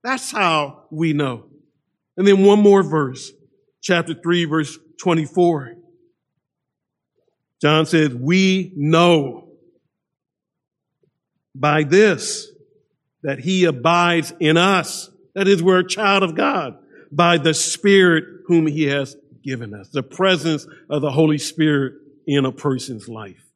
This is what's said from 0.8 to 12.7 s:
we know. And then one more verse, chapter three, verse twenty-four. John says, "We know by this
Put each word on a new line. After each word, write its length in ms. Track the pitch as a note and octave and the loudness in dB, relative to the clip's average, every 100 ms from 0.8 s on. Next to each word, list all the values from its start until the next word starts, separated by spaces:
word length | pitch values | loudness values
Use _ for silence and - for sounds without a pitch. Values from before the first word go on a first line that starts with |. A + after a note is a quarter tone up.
| _ | _
we 220 | D#3 E3 | -4 -2
know. 320 | D3 C#3 A#2 - _ _ _ _ _ _ - | 0 -2 -6 -14 _ _ _ _ _ _ 0
And 100 | G3 | 4
then 180 | G3 G3 | 6 6
one 140 | G#3 | 6
more 240 | G#3 G3 | 6 6
verse, 480 | D#3+ D#3 C3+ B2+ - _ _ _ _ _ | 2 -2 -4 -8 -18 _ _ _ _ _
chapter 320 | - F3 E3 | -2 -2 -2
three, 320 | D#3 E3+ F3 E3 | -8 -2 -2 0
verse 320 | D#3+ D3+ - _ _ | -4 -6 -12 _ _
twenty-four. 760 | F3+ E3 D3+ - F3 D#3 C3+ - _ _ _ _ _ _ _ _ _ _ _ _ _ _ _ _ _ _ | -2 -2 -2 0 0 0 -8 -20 _ _ _ _ _ _ _ _ _ _ _ _ _ _ _ _ _ _
John 240 | D3 D#3 D#3 | 0 2 2
says, 280 | E3 D3+ | 2 0
"We 580 | B2 C3 F#3 F#3+ F#3+ F#3 C#3+ | -2 -2 2 2 0 -4 -6
know 680 | D3 E3 F3 E3 C3+ - - _ _ _ _ _ _ _ _ _ _ _ _ _ _ _ _ _ _ _ _ | 0 2 4 2 0 -10 -20 _ _ _ _ _ _ _ _ _ _ _ _ _ _ _ _ _ _ _ _
by 300 | C3+ D3 D3+ | -4 0 0
this 680 | D3 F3+ G#3+ E3+ - - - _ _ | 2 4 4 2 -6 -10 -14 _ _